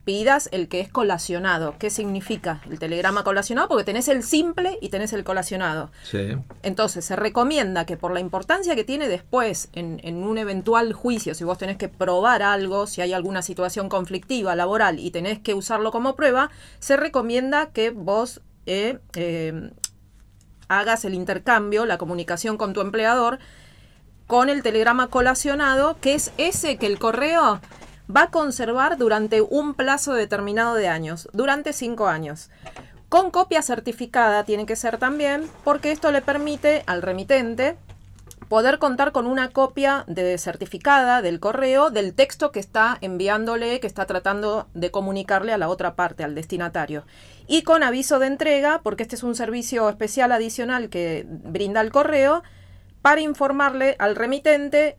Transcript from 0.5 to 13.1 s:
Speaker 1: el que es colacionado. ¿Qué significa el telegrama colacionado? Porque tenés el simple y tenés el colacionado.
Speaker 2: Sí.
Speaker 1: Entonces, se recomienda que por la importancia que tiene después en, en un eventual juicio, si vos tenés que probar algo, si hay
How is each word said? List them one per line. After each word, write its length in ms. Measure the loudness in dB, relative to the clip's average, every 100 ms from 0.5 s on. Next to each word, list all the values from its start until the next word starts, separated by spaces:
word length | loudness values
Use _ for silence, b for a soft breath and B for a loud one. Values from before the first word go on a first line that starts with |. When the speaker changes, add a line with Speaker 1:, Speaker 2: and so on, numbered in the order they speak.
Speaker 1:
el 160 | -4 -4
que 140 | -4
es 80 | -4
colacionado. 840 | -2 0 0 -4 -4 0 0 -2 -6
¿Qué 100 | -6
significa 720 | -4 -4 -6 -6 -6 -6 -8 -8
el 80 | -10
telegrama 460 | -6 -2 0 0
colacionado? 460 | 0 0 0 -2 0
Porque 160 | 0 0
tenés 240 | -2 2
el 120 | 0
simple 560 | 2 2 2 0 -2 -4
y 80 | -6
tenés 240 | -6 -4
el 100 | -6
colacionado. 680 | -4 -4 -4 -4 -4 -4 -8 b
Speaker 2:
Sí. 320 | -8 -6 -4 -6 -8 -10
Speaker 1:
Entonces, 440 | -6 -2 -2 -2 -6
se 100 | -4
recomienda 720 | -2 0 2 2 0 -2 -4
que 100 | -4
por 160 | -4
la 80 | -4
importancia 560 | -4 -4 0 0 0 -2
que 80 |
tiene 240 | -2 -4 -2
después 640 | -4 -2 0 0 -2 -8
en, 300 | -10 -10 -10
en 220 | -8 -6 -4
un 120 | -4
eventual 540 | -4 -4 2 2 2
juicio, 420 | 0 -2 -2 -4 -4
si 100 | -4
vos 120 | -4
tenés 200 | -4 -6
que 100 | -8
probar 560 | -4 0 2 4 4
algo, 420 | 4 2 0 -2 -2
si 140 | -2
hay 140 | -2